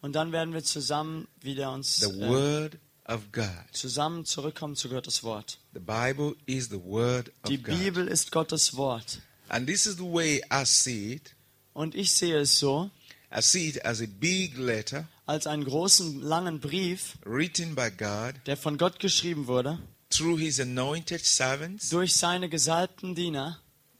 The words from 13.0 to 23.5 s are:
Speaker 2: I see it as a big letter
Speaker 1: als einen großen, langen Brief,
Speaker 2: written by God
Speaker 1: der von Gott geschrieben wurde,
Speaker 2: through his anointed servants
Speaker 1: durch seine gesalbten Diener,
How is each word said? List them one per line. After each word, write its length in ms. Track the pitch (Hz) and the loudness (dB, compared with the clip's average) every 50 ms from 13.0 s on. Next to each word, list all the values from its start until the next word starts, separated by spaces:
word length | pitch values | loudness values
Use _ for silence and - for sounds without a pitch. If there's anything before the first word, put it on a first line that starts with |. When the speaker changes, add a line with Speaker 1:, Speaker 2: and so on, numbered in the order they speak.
| - - - - _ - - | -20 -20 -20 -20 _ -8 -2
Speaker 2:
I 80 | - | 2
see 280 | 113 - - 185 170 156 | 4 4 4 4 2 0
it 160 | 139 - - | -2 -2 -2
as 160 | - 117 110 | -2 -2 -2
a 40 | 113 107 | -4 -6
big 500 | 98 98 107 170 185 190 190 175 135 123 | -6 0 0 2 2 2 0 -2 -4 -4
letter 500 | 131 123 117 110 107 - - 139 156 160 _ _ _ | 0 0 0 0 -2 -4 -6 -6 -8 -10 _ _ _
Speaker 1:
als 200 | - 147 156 - 156 | -4 -2 -2 -2 -2
einen 160 | 151 151 147 | -2 -2 -2
großen, 560 | 131 131 151 170 196 196 - 185 165 147 139 | 0 0 2 4 6 6 6 6 4 -4 -4
langen 380 | 131 147 156 165 180 180 160 151 | -2 0 0 0 0 0 -4 -4
Brief, 580 | 127 147 143 185 190 175 175 185 - - - - - | -4 -2 -2 0 0 0 -2 -2 -6 -10 -12 -12 -8
Speaker 2:
written 500 | 101 110 131 160 180 - - 170 165 156 | -4 0 0 0 0 0 -2 -4 -2 -2
by 140 | 135 127 113 | 0 0 0
God 420 | 98 - 107 104 104 104 110 123 135 135 - | 0 -2 -4 -2 -2 -2 -4 -4 -6 -8 -6
Speaker 1:
der 120 | - 139 143 | -4 -4 -2
von 200 | - 156 147 143 | -2 -2 0 2
Gott 220 | 165 185 180 - | 2 2 2 2
geschrieben 480 | - 196 - - - 175 170 151 143 120 | 0 2 2 2 2 0 -2 -2 0 2
wurde, 300 | 127 127 123 139 160 170 - - - _ _ - | 2 2 2 2 -2 -4 -8 -12 -20 _ _ -2
Speaker 2:
through 300 | - - 156 165 170 160 | 0 2 2 2 2 2
his 200 | 156 160 143 131 | 2 0 0 0
anointed 640 | 135 123 123 127 127 135 147 165 165 - 175 165 - | 0 0 0 -2 0 0 -2 -4 -4 -6 -6 -2 2
servants 640 | - - - 135 127 135 139 151 170 190 214 - - | 2 4 4 4 2 0 0 -4 -8 -8 -6 -4 0
Speaker 1:
durch 260 | 160 175 185 180 - | 2 2 4 4 4
seine 340 | - - 175 175 180 185 175 | 4 4 4 2 2 0 -2
gesalbten 640 | 151 160 - - 165 170 180 185 - - - 185 180 | 0 2 2 4 4 4 2 0 -2 -6 -8 -6 -4
Diener, 440 | 160 175 175 156 139 135 151 | -2 -2 -2 -2 -2 -4 -6